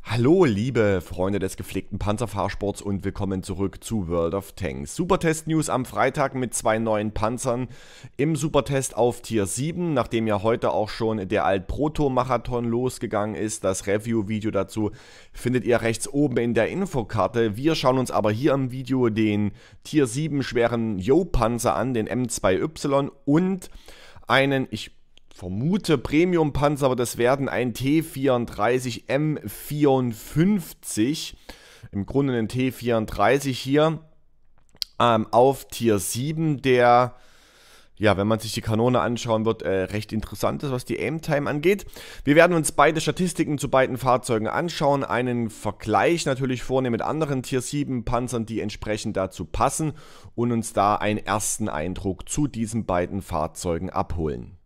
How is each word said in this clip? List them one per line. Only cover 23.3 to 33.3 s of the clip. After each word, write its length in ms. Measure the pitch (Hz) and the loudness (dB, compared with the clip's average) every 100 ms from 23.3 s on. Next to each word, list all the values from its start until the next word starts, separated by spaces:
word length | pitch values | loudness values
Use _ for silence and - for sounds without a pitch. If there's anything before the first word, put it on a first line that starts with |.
| 151 185 190 - - - - - - - | 4 4 -2 -8 -18 -20 -20 -20 -20 2
einen, 400 | 123 139 135 - | 2 4 0 -2
ich 220 | 104 - - - - - - | -6 -10 -16 -20 -20 -20 -14
vermute 640 | 87 95 143 202 - 147 | -8 -4 0 0 2 0
Premium-Panzer, 880 | - 147 180 175 151 131 147 147 139 | 4 2 4 4 2 2 0 2 2
aber 80 | |
das 240 | 127 120 - | 2 -2 2
werden 300 | 120 135 135 | 2 2 0
ein 260 | 101 123 | -2 -2
T 300 | 107 131 160 | -2 0 0
vierunddreißig 1040 | 156 139 135 123 117 - 107 127 127 113 - | 0 -2 2 2 0 0 2 2 -2 -8 -2
M 280 | 131 156 143 | 0 0 -2
vierundfünfzig, 1900 | 104 - - 147 143 131 123 107 - 147 180 214 156 - - - 117 156 - - - - - - - | -6 -12 -8 2 4 4 2 -4 -4 2 4 2 -2 -14 -8 0 0 0 -8 -14 -20 -20 -20 -20 -10
im 160 | 101 95 | -8 -2
Grunde 320 | 135 143 120 | 0 0 0
ein 80 | 107 | -2
T 240 | 120 131 | -2 -2
vierunddreißig 880 | 120 117 117 107 - 101 | -2 0 0 0 2 4